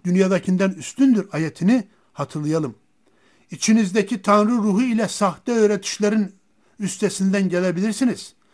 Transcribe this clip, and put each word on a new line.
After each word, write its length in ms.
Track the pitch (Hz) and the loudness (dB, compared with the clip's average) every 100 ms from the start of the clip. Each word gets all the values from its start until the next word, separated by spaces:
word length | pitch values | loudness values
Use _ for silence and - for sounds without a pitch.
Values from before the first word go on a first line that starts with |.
dünyadakinden 640 | 180 185 185 190 - 185 190 | -2 2 2 0 0 0 0
üstündür 580 | 156 - - 269 220 - | -2 -12 2 4 4 0
ayetini 560 | 151 160 - 185 247 190 _ _ | -4 -6 -2 2 2 0 _ _
hatırlayalım. 640 | - 139 151 151 160 147 107 _ _ _ _ _ _ _ | -10 -8 -6 -2 -2 -2 -8 _ _ _ _ _ _ _
İçinizdeki 720 | 147 - 220 196 214 196 226 | -6 2 2 2 -2 -2 -4
Tanrı 280 | - 208 214 | 2 2 4
ruhu 320 | 240 208 190 | 0 0 0
ile 260 | 254 226 208 | 0 0 -2
sahte 440 | - 196 151 - | -2 -4 -2 -2
öğretişlerin 800 | 233 208 202 - - 208 220 190 - _ _ _ - | 2 2 0 -4 -2 0 0 -2 -8 _ _ _ -8
üstesinden 720 | 196 - 202 - 190 202 185 | -8 -2 -4 0 0 0 0
gelebilirsiniz. 840 | 175 185 170 214 202 254 165 - _ _ | 0 0 0 -2 0 -2 -2 -12 _ _